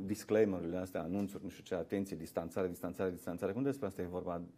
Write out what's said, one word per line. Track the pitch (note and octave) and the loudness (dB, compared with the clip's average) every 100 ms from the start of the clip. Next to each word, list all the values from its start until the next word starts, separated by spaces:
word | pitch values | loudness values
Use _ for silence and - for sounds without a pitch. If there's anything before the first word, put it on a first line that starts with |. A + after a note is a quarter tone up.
| G2 | -2
disclaimer-urile | G#2 - G#2+ G#2+ F2+ E2+ F2+ | -2 4 6 6 4 0 -2
astea, | F#2 F#2 | -2 -2
anunțuri, | E2 G2+ G2 G2+ | 0 0 0 -4
nu | F#2+ | -10
știu | - | -10
ce, | - F2 | -4 -2
„Atenție, | E2 G2+ F#2+ E2 | 0 0 0 -4
distanțare, | E2 F#2 E2+ G#2 F#2 | -4 -4 -2 0 0
distanțare, | F2+ F2 - F#2+ | 0 -4 0 0
distanțare”, | F2 - E2+ G2 | 0 -4 -2 0
cum | A2 | 2
despre | C#3 C#3 F#2+ | 0 0 -2
asta | - | -2
e | F2+ | -2
vorba? | F2+ F2 F2 F2 | -2 -2 -4 -6